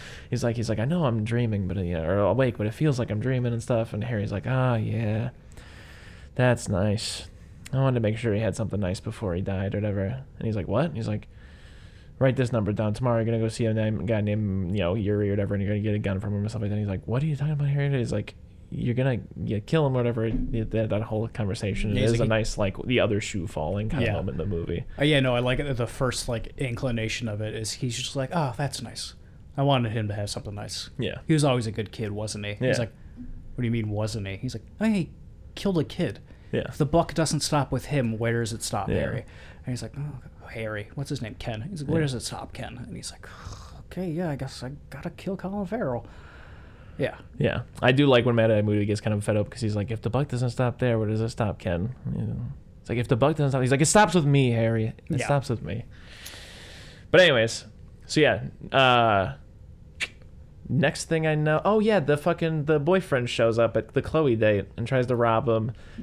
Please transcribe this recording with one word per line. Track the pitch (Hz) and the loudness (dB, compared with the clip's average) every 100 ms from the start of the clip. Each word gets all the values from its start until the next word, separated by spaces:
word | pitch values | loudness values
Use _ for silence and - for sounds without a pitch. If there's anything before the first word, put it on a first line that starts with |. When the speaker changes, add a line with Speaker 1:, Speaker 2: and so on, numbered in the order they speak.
| - - - | -16 -16 -6
Speaker 1:
He's | 123 | 0
like, | 120 117 | 0 0
he's | 107 | 0
like, | 107 | 0
"I | |
know | 123 180 | 0 2
I'm | 147 113 | 2 2
dreaming, | 107 117 120 104 92 | 0 0 2 0 0
but, | 95 | -2
you | 87 | 0
know, | 85 | 0
or | 80 101 | 2 4
awake, | 101 113 127 101 | 4 4 2 2
but | 107 | -2
it | |
feels | - 156 127 | 2 0 2
like | 117 | 0
I'm | 107 | -2
dreaming | 120 127 123 | 0 0 0
and | 117 | -2
stuff." | - 120 117 | 0 0 0
And | 107 | -4
Harry's | 117 113 101 | -2 -2 -2
like, | 104 117 | -2 0
"Ah, | 127 127 | 2 2
yeah, | 117 110 107 110 110 123 - - - - - - - - - - | 2 0 0 0 0 -4 -8 -18 -20 -18 -20 -20 -20 -20 -18 -10
that's | - 123 117 - | 2 4 4 0
nice. | 92 104 101 - - - - - - - | 2 2 0 -2 -8 -12 -18 -20 -18 -4
I | 131 | 0
wanted | 135 123 | 2 4
to | |
make | 107 110 | 2 0
sure | 117 | 0
he | 101 | 2
had | 110 92 | 0 0
something | 101 101 | -2 0
nice | 92 95 | -2 -2
before | - 113 101 | -6 -6 -2
he | 87 | -2
died | 98 95 98 | -2 -2 -2
or | 107 | -2
whatever." | 104 101 98 131 - - | -2 0 -2 -4 -10 -6
And | 113 | -4
he's | 107 | -2
like, | 82 | 0
"What?" | 101 165 | 0 0
And | 139 | -2
he's | 110 | -4
like, | 107 - - - - - - - - - - | -4 -6 -18 -20 -20 -20 -20 -20 -20 -20 2
"Write | 135 127 | 2 4
this | 120 | 2
number | 120 104 | 2 0
down. | 104 107 | 0 0
Tomorrow | 104 127 117 | 0 2 2
you're | 113 | 2
gonna | 117 | 2
go | 113 | 0
see | 110 113 | 0 0
a | |
name, | 110 107 107 90 | 2 0 0 0
guy | 107 | 0
named, | 104 104 104 95 87 | 2 0 0 0 0
you | 101 | 0
know, | 87 | 2
Yuri | 110 101 104 104 | 2 2 2 2
or | |
whatever, | 101 101 | 2 0
and | 98 | 0
you're | 98 | 0
gonna | 104 | 0
get | 107 | 0
a | 104 | 0
gun | 98 95 | 0 -2
from | 101 | -2
him | 101 | -2
or | 107 | -2
something | 110 104 | -2 -2
like | 104 | -2
that." | |
He's | 104 | -2
like, | 92 - | -2 -2
"What | 120 | 0
are | 156 | 0
you | 139 | 0
talking | 147 | -2
about, | 147 143 | 0 0
Harry?" | 143 143 | 2 2
He's | 139 113 | 0 0
like, | 107 - - - - - | -2 -4 -12 -20 -20 -12
"You're | - 123 | -4 0
gonna, | 117 131 120 - - | 2 2 0 -4 -8
you | 110 107 | -2 -2
kill | - 165 143 | 2 2 4
him | |
or | 127 | 2
whatever." | 120 113 113 | 2 2 0
Yeah, | - - 113 110 | 0 0 -2 0
that, | 110 110 | 0 2
that | 104 | 0
whole | 110 107 113 | 0 -2 -2
conversation. | - 104 95 104 98 107 | -2 -2 -2 -2 -2 0
Speaker 2:
Yeah, | 101 | 2
Speaker 1:
It | |
Speaker 2:
he's | 107 | 4
Speaker 1:
is | 117 | 4
Speaker 2:
like, | |
Speaker 1:
a | |
Speaker 2:
he | 123 110 | 4 2
Speaker 1:
nice, | 107 - | 0 0
like, | 98 - - | -2 -2 0
the | 120 | 2
other | 101 104 | 4 0
shoe | - 104 82 | -2 -6 -4
falling | 73 76 101 110 | -4 -2 -2 -2
kind | 143 | 0
Speaker 2:
Yeah. | 113 | 0
Speaker 1:
of | 101 | 0
moment | 87 65 | -2 -4
in | 92 | -4
the | 85 | -4
movie. | 85 85 - - | -4 -6 -6 0
Speaker 2:
Uh, | |
yeah, | 147 147 | 4 4
no, | 131 120 | 4 2
I | |
like | 123 127 | 2 0
it. | 147 120 | -2 -2
The | 113 | -4
first, | - 127 - - | -2 -2 -2 -4
like, | 113 - - | -4 -6 -6
inclination | 135 117 131 117 113 - 117 | -6 -2 -2 -2 -2 -4 -4
of | 104 | -4
it | 107 | -6
is | 113 110 | -6 -6
he's | - 127 117 | -4 -4 -4
just | 127 139 | -4 -4
like, | 131 | -2
"Oh, | 175 143 120 | -2 -2 -2
that's | 139 - | -4 -4
nice. | 110 107 - - - - - - | -10 -10 -12 -14 -20 -20 -12 0
I | |
wanted | 139 135 117 | 2 4 2
him | 113 104 | 0 -2
to | |
have | 101 104 | -4 -4
something | - 107 | -6 -8
nice." | 101 107 - - - | -10 -10 -10 -10 -6
Speaker 1:
Yeah. | 113 - - | -6 -6 0
Speaker 2:
He | |
was | 156 | 2
always | 143 123 110 | 4 2 0
a | |
good | 104 101 | -4 -6
kid, | - 107 | -6 -6
wasn't | 101 107 107 104 | -4 -6 -6 -6
he? | |
He's | 104 127 - | -2 0 2
Speaker 1:
Yeah. | |
Speaker 2:
like, | 113 - - - - - - - | 0 -6 -18 -14 -12 -12 -12 -4
"What | |
do | 120 | -2
you | |
mean, | 117 110 | 0 -2
wasn't | 104 107 110 98 | -2 -2 -4 -6
he?" | 95 | -6
He's | 127 | -6
like, | 113 - - | -8 -12 -2
"Oh, | 220 | 0
he | 202 143 - - - - | 2 -2 -8 -18 -18 -16
killed | - 202 175 | -4 0 0
a | |
kid. | 135 - 147 - - - - | 0 -2 -4 -4 -14 -20 -6
Speaker 1:
Yeah. | 120 - | -4 -4
Speaker 2:
If | - | -2
the | 147 | 2
buck | 170 160 | 4 2
doesn't | - 160 151 | 0 0 0
stop | - 151 131 | 2 0 2
with | 127 - | -2 0
him, | 147 117 110 | 0 0 0
where | 117 117 | 0 0
does | 113 | -2
it | 113 | -4
stop, | - 110 98 | -4 -4 0
Speaker 1:
Yeah. | 90 | 0
Speaker 2:
Harry?" | 71 113 - - - - - | 0 -4 -8 -16 -18 -12 -8
And | |
he's | 123 | -6
like, | 110 - | -6 -8
"Oh, | 143 135 - - - | -10 -10 -16 -18 -14
Harry, | 117 110 107 101 | -8 -6 -6 -8
what's | - 139 | -8 -6
his | 143 | -4
name? | 110 - | -6 -6
Ken." | - 107 135 | -8 -6 -8
He's | 185 | -8
like, | 143 | -2
"Where | 160 | 0
Speaker 1:
Yeah. | 147 | 0
Speaker 2:
does | |
it | 120 | -2
stop, | - - - | -6 -10 -12
Ken?" | - 120 120 120 | -10 -12 -12 -12
And | 90 | -12
he's | - | -12
like, | - - - - - - - - | -14 -18 -16 -14 -14 -16 -18 -12
"Okay, | 175 180 | -8 -6
yeah, | 156 175 | -2 -2
I | 139 | -4
guess | 131 - | -6 -8
I | 123 143 - | -10 -12 -14
gotta | 139 175 | -10 -10
kill | - 180 190 | -8 -6 -6
Colin | 185 202 185 | -6 -6 -4
Farrell." | 226 170 120 - - - - - - - - - - | -2 -2 -4 -6 -16 -18 -18 -18 -18 -20 -20 -16 -4
Yeah. | 135 - - - | -4 -4 -16 0
Speaker 1:
Yeah. | 147 - - - | 0 0 -6 2
I | 123 | 4
do | 131 143 | 6 8
like | 123 | 6
when | 123 | 6
Mad | 117 113 | 4 6
Eye | 107 | 6
Moody | 107 104 104 | 4 2 2
gets | 104 | 0
kind | 110 | 0
of | 104 | 0
fed | 107 107 | 2 0
up | 101 | 0
'cause | - | -2
he's | 113 104 | -2 0
like, | 98 | -2
"If | 110 | -4
the | 113 | -2
buck | 123 147 | 0 0
doesn't | 123 123 | 0 -2
stop | 113 123 117 | 0 0 2
there, | 127 113 | 0 2
where | 107 | 2
does | 110 | 0
it | 113 | -2
stop, | - 107 - | 0 -2 -2
Ken?" | - 87 107 123 - - | -2 0 -2 -4 -6 -4
You | |
know, | 107 - 120 - - - | -4 -4 -6 -10 -16 -16
it's | - | -4
like, | 120 | -2
"If | 117 | 2
the | 120 | 4
buck | 139 156 | 4 4
doesn't | 143 | 2
stop," | 131 | 2
he's | 127 | 4
like, | 131 | 4
"It | 156 | 6
stops | 208 208 | 8 6
with | 180 | 6
me, | 143 139 127 | 6 6 6
Harry. | 113 113 113 110 - - | 4 2 2 -2 -6 -4
It | - | -2
Speaker 2:
Yeah. | 113 | 0
Speaker 1:
stops | 143 - | 0 0
with | 117 | -4
me." | - 104 - - - - - - - - - - - - - | -4 -8 -8 -16 -18 -16 -16 -16 -16 -16 -16 -16 -18 -18 4
But | 170 | 8
anyways, | 175 127 113 - - - - - - | 8 8 4 0 -12 -18 -20 -20 -2
so | 156 | 4
yeah, | 139 104 131 - - | 6 4 -2 -10 0
uh, | 139 131 120 113 101 95 139 - - - - - - - - - - - - - | 4 6 8 6 6 4 -4 -14 -20 -20 -20 -20 -10 -10 -10 -20 -18 -20 -16 -2
next | 127 139 - - | 2 2 0 -2
thing | 160 156 | 0 2
I | |
know, | 151 151 156 | 2 2 2
oh | 196 220 | 4 4
yeah, | 214 202 | 4 4
the | 139 147 | 4 2
fucking, | 175 165 165 160 147 | 2 0 0 0 2
the | 151 | 2
boyfriend | 143 190 175 123 120 | 4 2 4 0 0
shows | - 117 113 | 2 4 6
up | 113 110 | 4 4
at | - | 0
the | 135 | -2
Chloe | - 156 151 110 | 0 2 4 4
date | 107 101 92 - | 4 4 0 -6
and | 117 | 0
tries | 131 123 | 2 2
to | 120 | 2
rob | 117 113 113 | 4 4 4
him, | 110 113 - - - | 2 0 -6 -14 -16